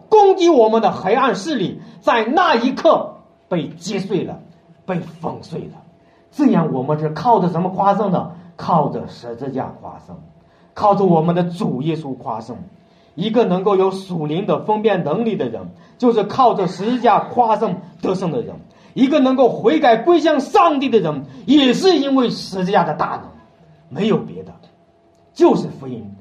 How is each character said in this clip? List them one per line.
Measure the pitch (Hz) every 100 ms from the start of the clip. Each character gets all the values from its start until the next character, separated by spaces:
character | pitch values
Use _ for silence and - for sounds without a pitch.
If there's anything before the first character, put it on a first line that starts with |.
| -
攻 | 427 392 370
击 | 339
我 | 285 220
们 | 226
的 | 202
黑 | - 185
暗 | 240 269
势 | 196 330 262
力， | 156 - - -
在 | - 240
那 | 220 330 339
一 | 240 254
刻 | - 330 - - - _ _ _
被 | 175 131
击 | - - 196
碎 | - 180
了， | - - - _ _ _ -
被 | 175
粉 | - - - -
碎 | - 160
了。 | - - - _ _ _ _
这 | - 269
样 | 180 156
我 | 127
们 | 131 151
是 | 156
靠 | - 240 214
着 | 175
什 | 165
么 | 185
夸 | 202 202
胜 | 196 208
呢？ | 165 - - - -
靠 | - 170 139
着 | 120 -
十 | - 120 117
字 | 139
架 | 127 92 -
夸 | 95 - -
胜， | 85 - _ _ _ _
靠 | - 208
着 | 196
我 | 190 165
们 | 165
的 | 175
主 | 175 - - 127
耶 | 156 156
稣 | 139
夸 | 123 - 110
胜。 | 120 101 87 - _ _ _ -
一 | 214
个 | 226
能 | 208 180
够 | 196
有 | 190 190
属 | 190 - 175 151
灵 | 160 214
的 | 147
分 | 214 214
辨 | 214 190
能 | 143 185
力 | 233
的 | 175 127
人， | 107 87 - - _
就 | 247
是 | 214
靠 | 196 - 240
着 | 190 170
十 | - 214
字 | 254
架 | 240 190
夸 | - 247 226 214
胜 | 220 175 - -
得 | -
胜 | 185 185
的 | 131
人。 | 98 87 - _ _
一 | - 262
个 | 302
能 | 262 262
够 | 254
悔 | - 214 311
改 | 269 220
归 | 339 339
向 | 320 294
上 | - 415 339 285
帝 | 262
的 | 220
人， | 170 143 - - 190
也 | 294 254
是 | 226 381 320
因 | 277
为 | 262 233
十 | - - 190
字 | 190
架 | 202
的 | 156
大 | 147 - -
能， | - - _ _ _ _ _
没 | 135 214
有 | 151
别 | - -
的， | - - - _ _ _ _ _ _
就 | - 339 202
是 | 147
福 | - 135
音， | 113 101 -